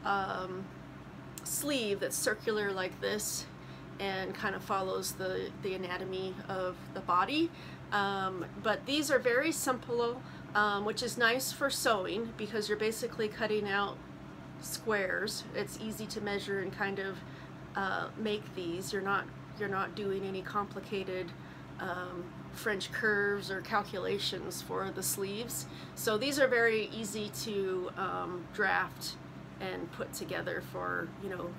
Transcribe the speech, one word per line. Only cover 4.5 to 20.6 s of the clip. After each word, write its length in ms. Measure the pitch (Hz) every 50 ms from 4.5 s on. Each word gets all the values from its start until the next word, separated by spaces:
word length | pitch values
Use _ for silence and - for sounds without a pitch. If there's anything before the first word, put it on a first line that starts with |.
| 190
of 80 | 185
follows 500 | - - 208 190 190 190 185 190 190 -
the, 380 | - - 190 185 185 190 185 180 190 -
the 120 | - 196 190
anatomy 600 | 180 185 175 180 180 190 185 185 185 190 190 185 - - -
of 280 | 196 185 185 185 180 - - - -
the 60 | 196
body. 500 | 190 - 175 175 190 - 285 302 330 339 - - - - - - - -
Um, 540 | - 208 196 202 196 196 190 190 185 180 160 - - 202
but 220 | 202 220 208 196 -
these 240 | 247 277 302 294 294
are 80 | 277 240
very 320 | - 247 233 254 302 330
simple, 720 | 311 - - 269 254 233 - - 240 240 240 233 240 254 - - - - - - -
um, 300 | 208 208 208 202 202 208
which 180 | 214 214 -
is 160 | 254 226 - 240
nice 320 | 240 226 240 262 254 -
for 200 | - - 294 277
sewing 640 | - - - 262 220 196 185 175 175 214 233 226 226
because 320 | - 214 202 220 220 208 208
you're 100 | 208 208
basically 500 | 214 220 220 - 247 226 - - 220 214
cutting 400 | 208 - 226 214 214 214 208 202
out 280 | 196 202 202 196 - - - - - - - - - - - - - -
squares. 840 | - - - - - 226 214 202 190 185 175 175 190 220 - - - - -
It's 240 | - 202 202 - -
easy 260 | 220 220 202 - 220
to 140 | 208 - 214
measure 400 | 208 208 202 196 196 196 196 196
and 120 | 185 190
kind 260 | 190 - 208 196 196 196
of, 200 | 190 190 185 - - - - - - - - - - - -
uh, 340 | 202 196 190 196 - 82 - -
make 380 | - 220 214 208 214 - - -
these. 380 | 190 175 170 170 185 190 -
You're 100 | 208 196
not, 220 | 190 196 196 190 - - - - - - - -
you're 100 | 208 196
not 260 | 196 190 190 170 175
doing 300 | 214 202 196 190 196 196
any 180 | 190 190 190
complicated, 880 | 185 - - 208